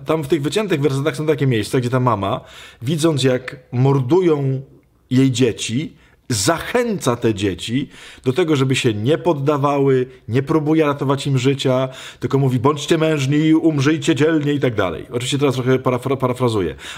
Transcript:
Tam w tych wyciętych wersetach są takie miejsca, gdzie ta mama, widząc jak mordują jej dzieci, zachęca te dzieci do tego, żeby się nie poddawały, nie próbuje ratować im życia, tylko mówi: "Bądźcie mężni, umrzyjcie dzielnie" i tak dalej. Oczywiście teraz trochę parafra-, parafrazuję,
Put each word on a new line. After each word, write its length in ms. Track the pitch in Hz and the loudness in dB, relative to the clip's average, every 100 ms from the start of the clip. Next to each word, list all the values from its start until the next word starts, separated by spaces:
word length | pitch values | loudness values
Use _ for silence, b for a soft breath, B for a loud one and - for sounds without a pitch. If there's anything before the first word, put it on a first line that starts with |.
| - | -4
Tam 180 | 160 | -4
w 40 | 139 | 0
tych 140 | 165 | -2
wyciętych 400 | 147 196 214 160 | 0 -2 -2 0
wersetach 340 | 143 135 147 139 | 0 0 -4 -4
są 100 | 156 | -2
takie 220 | 143 135 | 0 2
miejsca, 320 | 113 101 139 | 0 0 -2
gdzie 100 | 120 | 0
ta 100 | 127 | 0
mama, 420 | 123 107 98 147 B B B B | 0 0 -2 -6 B B B B
widząc 420 | 113 165 165 143 | -6 0 0 2
jak 320 | 135 127 - - - | 0 0 -4 -16 -6
mordują 920 | 123 135 139 123 175 180 151 135 131 131 - _ _ - | 0 2 2 2 2 2 0 -2 -4 -8 -20 _ _ -2
jej 220 | 127 135 | 2 2
dzieci, 600 | 120 123 98 - 113 165 - b b - | 2 0 0 -4 -4 -6 -12 b b -8
zachęca 840 | 113 127 165 - 240 240 196 139 120 | -2 0 -2 -2 -2 -2 -2 -2 0
te 180 | 113 | 0
dzieci 560 | 98 101 85 - 123 - B B B | 0 -2 -4 -6 -6 -6 B B B
do 100 | 131 | -2
tego, 220 | 131 165 147 | 0 2 2
żeby 200 | 135 127 | 2 2
się 180 | 123 | 0
nie 240 | 107 113 160 | 0 0 2
poddawały, 880 | 175 147 139 147 143 143 139 131 127 B - | 2 0 0 0 2 2 4 2 0 B -2
nie 160 | 120 | -2
próbuje 420 | 139 160 151 160 147 | 2 0 2 2 2
ratować 420 | 143 139 139 143 | 0 -2 -2 0
im 100 | 131 | 2
życia, 520 | 127 139 135 127 131 B B B | 2 0 0 0 -2 B B B
tylko 200 | - 135 | -2 2
mówi: 200 | 139 123 | 2 2
"Bądźcie 380 | 131 147 - 165 | 2 0 0 2
mężni, 560 | 160 156 135 147 160 | 2 0 0 2 4
umrzyjcie 600 | 160 160 147 135 160 151 135 | 4 4 2 0 0 0 2
dzielnie" 380 | 151 165 139 | 2 2 0
i 60 | 143 | 0
tak 160 | 135 104 | -2 0
dalej. 300 | 92 80 - | -2 -4 -8
Oczywiście 260 | 117 127 139 | -8 -4 0
teraz 180 | 143 123 | 0 0
trochę 240 | 123 131 | 0 0
parafra-, 380 | 131 127 131 135 | 0 -2 -2 -2
parafrazuję, 580 | 127 120 123 110 85 69 B | -2 0 0 0 -2 -6 B